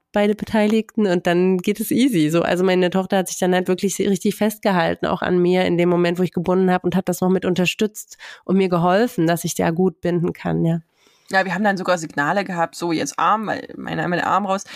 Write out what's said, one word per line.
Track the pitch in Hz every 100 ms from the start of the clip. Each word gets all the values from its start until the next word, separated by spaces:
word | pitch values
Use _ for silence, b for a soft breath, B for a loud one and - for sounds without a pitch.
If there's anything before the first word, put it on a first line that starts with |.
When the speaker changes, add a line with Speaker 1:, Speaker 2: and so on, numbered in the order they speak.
| _
Speaker 1:
beide | 208 208 208
Beteiligten, | - 226 208 220 214 - 208
und | 175 175
dann | 170 185 185
geht | 190 208
es | 214
easy. | 220 269 196 151
So, | 170
also | - 180 185
meine | 185 180
Tochter | 190 185 196
hat | 180
sich | -
dann | 185
halt | 180 185
wirklich | 185 196 -
richtig | 202 190 208 -
festgehalten, | 214 214 214 180 165 175 165
auch | 180
an | - 180
mir | 175 180 185
in | 170
dem | 175
Moment, | 175 175 170
wo |
ich | 185
gebunden | - 170 185 185
hab, | 180
und | 180 180
hat | 185
das | 175
noch | 185
mit | 185 185
unterstützt | 180 175 - 214 - - - B B
und | - 190
mir | 190
geholfen, | 175 180 190 240 - 160
dass | 170 170
ich |
da | - 175
gut | 165 185 -
binden | 175 175 175
kann, | 160 175 165 165
ja. | 165 - b b b -
Speaker 2:
Ja, | 190
wir | 190
haben | 180 214
dann | 196
sogar | 180 180
Signale | 160 - 147 196 185
gehabt, | 175 165 -
so | 170
jetzt | 165 139 -
Arm, | 170 214 202
weil | - - -
meiner | 127 160 160
immer | 175
der | -
Arm | 180 202
raus, | 190 B